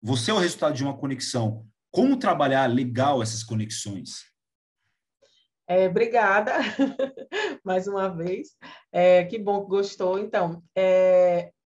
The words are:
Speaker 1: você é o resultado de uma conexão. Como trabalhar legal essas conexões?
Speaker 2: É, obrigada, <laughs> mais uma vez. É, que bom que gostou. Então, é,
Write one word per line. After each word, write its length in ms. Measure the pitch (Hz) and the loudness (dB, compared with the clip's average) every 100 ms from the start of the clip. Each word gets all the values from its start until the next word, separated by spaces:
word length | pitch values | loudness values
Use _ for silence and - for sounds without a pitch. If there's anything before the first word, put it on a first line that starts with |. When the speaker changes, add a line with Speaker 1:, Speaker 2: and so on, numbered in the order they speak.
Speaker 1:
você 300 | 110 131 - | -4 -2 0
é 20 | |
o 60 | 214 | 0
resultado 360 | 175 - 156 131 | 0 0 -2 -2
de 80 | |
uma 140 | 139 127 | -4 -4
conexão. 720 | 139 123 - 123 110 110 - _ _ | -6 -6 -6 -2 -2 -4 -12 _ _
Como 260 | - 262 254 | 2 2 2
trabalhar 480 | 202 156 139 135 127 | 0 0 2 2 2
legal 540 | 123 123 117 139 135 | 0 -2 0 0 2
essas 220 | 110 - | -2 -6
conexões? 840 | - 113 104 - 107 95 71 - - _ _ _ _ _ _ _ _ _ _ _ _ _ - | -6 -6 -6 -8 -10 -12 -14 -18 -20 _ _ _ _ _ _ _ _ _ _ _ _ _ 0
Speaker 2:
É, 200 | 180 185 | 2 2
obrigada, 640 | 196 233 233 202 202 226 | 2 2 2 4 2 0
<laughs> 1120 | - 220 - 269 - 262 - - 403 415 285 | -2 -2 -2 -2 -2 -6 -8 -10 -6 -6 -6
mais 240 | 190 185 196 | -4 -4 -2
uma 220 | 196 190 | -4 -4
vez. 460 | 165 175 202 - _ - - _ | -6 -6 -8 -10 _ -20 -20 _
É, 340 | 180 180 180 175 | 2 6 6 4
que 120 | 226 | -4
bom 240 | 202 202 | -2 -4
que 60 | 196 | -2
gostou. 480 | 196 196 - 185 190 | -2 -2 -2 -2 -2
Então, 460 | 220 214 170 170 _ 185 | -2 -2 -2 -6 _ 0
é, 760 | 185 185 185 180 180 175 175 _ | 2 4 6 6 4 2 -4 _